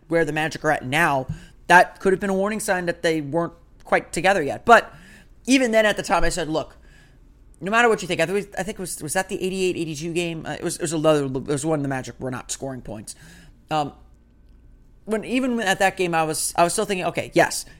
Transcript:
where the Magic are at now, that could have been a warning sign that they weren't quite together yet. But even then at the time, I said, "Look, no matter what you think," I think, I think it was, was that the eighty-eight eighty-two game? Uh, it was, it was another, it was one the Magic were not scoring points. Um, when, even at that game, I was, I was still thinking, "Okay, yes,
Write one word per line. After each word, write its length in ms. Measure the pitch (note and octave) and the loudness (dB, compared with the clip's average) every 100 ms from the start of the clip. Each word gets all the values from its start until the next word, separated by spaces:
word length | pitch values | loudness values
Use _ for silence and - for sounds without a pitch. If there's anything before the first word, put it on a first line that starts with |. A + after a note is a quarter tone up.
| - | -2
where 160 | E3 | 0
the 80 | D#3 | 0
Magic 320 | D3+ D#3 - | 0 -4 -2
are 60 | D3+ | 0
at 160 | D3 B2+ | 0 0
now, 400 | D3 E3+ C#3 C3 D#3 - - - | 0 2 0 -4 -10 -14 -8 6
that 340 | F3+ F3 - | 8 6 2
could 140 | G3 | 0
have 40 | F#3+ | 0
been 120 | G3 | 0
a 40 | |
warning 260 | F#3+ G3+ G#3+ | -2 -2 -4
sign 260 | G#3 F3+ F3 | -2 -2 -2
that 160 | E3+ | -2
they 180 | E3+ D#3+ | 0 -2
weren't 320 | C#3 D#3 E3+ - - - | -2 -4 -4 -8 -20 -14
quite 260 | - F#3 - | 0 0 0
together 320 | - F3 G3 | -2 2 2
yet. 220 | C#3 A2 | 0 -2
But 280 | - A3+ - - - - - - - | 6 6 6 -12 -20 -20 -20 -10 2
even 240 | C4+ B3+ | 2 4
then 140 | A3 | 4
at 140 | G#3+ G3 | 2 0
the 40 | |
time, 220 | - F#3 | 0 2
I 60 | E3+ | 2
said, 180 | F3 D3+ | 0 -2
"Look, 300 | D#3 C3 - - - - - - - - - | -4 -4 -14 -20 -20 -20 -20 -20 -20 -20 -12
no 100 | F3 | -2
matter 200 | A3+ A#3+ | 4 4
what 100 | G#3+ | 4
you 80 | F3+ | 0
think," 140 | E3+ | -2
I 40 | E3 | 0
think, 220 | G3+ - - | -2 -4 -8
I 40 | |
think 160 | E3+ G#3+ | -8 -8
it 40 | |
was, 200 | F3+ - | -10 -10
was 100 | D#3 | -4
that 160 | F#3+ F#3+ | -2 -2
the 120 | G3+ | -4
eighty-eight 360 | F#3 F#3+ F#3 D3 | -4 -2 -2 -2
eighty-two 380 | D#3+ C#3+ E3+ | -6 -6 -6
game? 320 | E3+ F3 D#3+ - | -4 -4 -6 -10
Uh, 80 | |
it 100 | D3+ | -8
was, 120 | F3 E3 | -8 -6
it 60 | |
was 120 | E3+ | -4
another, 320 | D#3+ D#3 D3+ C#3 | 0 4 4 2
it 200 | C3 - | -4 -4
was 200 | D3 D#3 | -4 -2
one 160 | D#3 | -2
the 60 | C#3 | -2
Magic 300 | C3+ A#2+ - | -6 -8 -10
were 120 | B2+ | -10
not 200 | A#2+ - | -10 -10
scoring 300 | - C3+ B2+ | -10 -10 -10
points. 340 | A#2 G#2 - - - - - - - | -12 -14 -14 -18 -20 -20 -20 -20 -6
Um, 220 | D#3 C#3+ - - - _ _ - - - - - - | -4 -4 -8 -20 -20 _ _ -20 -20 -20 -20 -20 -18
when, 200 | - A3 | -6 -6
even 340 | D#3+ B3+ B3+ A#3 | -2 -2 0 -2
at 220 | F#3+ F#3+ | 0 2
that 160 | G3 - | 2 2
game, 180 | F3+ | -2
I 80 | E3 | 0
was, 320 | D#3 D#3 - - | -2 -2 -4 2
I 60 | |
was 100 | A3+ | 2
still 120 | - | 2
thinking, 220 | G#3 F#3+ E3+ | -2 -2 -4
"Okay, 260 | D3 A#2 | -6 -2
yes, 300 | E3+ D3+ - - | 2 2 0 -10